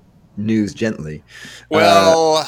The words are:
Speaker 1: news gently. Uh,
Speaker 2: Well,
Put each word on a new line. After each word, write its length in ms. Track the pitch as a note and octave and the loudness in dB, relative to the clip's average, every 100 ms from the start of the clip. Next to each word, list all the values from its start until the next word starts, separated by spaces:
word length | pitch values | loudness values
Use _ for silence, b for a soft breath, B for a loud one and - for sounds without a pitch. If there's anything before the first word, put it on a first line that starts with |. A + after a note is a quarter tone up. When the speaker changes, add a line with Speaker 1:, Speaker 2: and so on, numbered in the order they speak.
| _ _ _ - | _ _ _ -10
Speaker 1:
news 380 | G#2+ A2 G2+ - | -4 -2 -2 -4
gently. 480 | A2+ - D2+ D2+ - | -8 -8 -12 -16 -18
Uh, 400 | - - - - | -20 -20 -20 -4
Speaker 2:
Well, 680 | D#3+ E3 E3+ E3 E3 D#3+ D#3 | 0 4 4 4 2 2 0